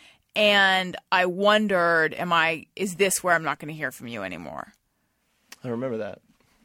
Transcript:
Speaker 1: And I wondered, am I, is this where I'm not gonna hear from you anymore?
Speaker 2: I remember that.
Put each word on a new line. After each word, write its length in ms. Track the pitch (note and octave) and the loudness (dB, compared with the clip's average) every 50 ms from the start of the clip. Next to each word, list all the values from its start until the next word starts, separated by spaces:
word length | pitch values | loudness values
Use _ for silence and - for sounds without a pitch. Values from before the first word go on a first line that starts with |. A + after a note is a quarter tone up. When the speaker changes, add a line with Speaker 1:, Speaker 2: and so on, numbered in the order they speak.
| - - _ _ _ _ - | -20 -20 _ _ _ _ -2
Speaker 1:
And 600 | G#3 G#3+ G#3 G3+ G3+ G3 F#3+ F#3+ F#3+ F#3 F3+ - - _ - F#3+ | 2 2 4 4 4 4 4 2 0 -2 -4 -8 -12 _ -2 0
I 140 | F#3 F3+ | 2 2
wondered, 840 | F3+ F3 F#3 G3+ G#3 G#3 G#3+ G#3+ G3+ G3 F3+ E3+ E3+ E3+ D#3+ D#3 D#3 D3 | 2 0 2 4 4 4 4 2 2 2 2 4 4 4 4 2 0 -2
am 200 | - E3+ F3 E3+ | -4 -2 0 2
I, 320 | E3 D#3+ E3 E3 D#3 - _ - | 2 2 2 0 -4 -8 _ -8
is 200 | - F#3+ G3 F3 | -6 -6 -4 0
this 260 | D#3 G3 F#3 F#3 - - | 0 2 2 2 0 2
where 100 | F3+ E3+ | 2 2
I'm 100 | E3 D#3+ | 2 2
not 140 | D3 D3 - | -2 -4 -6
gonna 120 | F3 D3+ | -8 -12
hear 200 | D#3+ D#3 D3+ C3 - | -10 -8 -8 -8 -8
from 140 | - A#2+ A#2 | -10 -14 -12
you 120 | A#2+ G#2+ | -10 -8
anymore? 520 | G2 F#2 F2+ D#2+ F2 C2+ D2 C#2 - - _ _ _ _ _ _ _ _ _ _ _ _ _ _ _ - - _ - | -8 -8 -8 -10 -12 -12 -12 -12 -14 -14 _ _ _ _ _ _ _ _ _ _ _ _ _ _ _ -20 -20 _ -10
Speaker 2:
I 60 | B2+ | -8
remember 280 | A#2 A#2 C3 C3+ A#2 A2 | -6 -6 -6 -6 -6 -6
that. 200 | G#2 G2 F#2+ - _ _ _ _ _ _ _ _ _ | -8 -8 -12 -14 _ _ _ _ _ _ _ _ _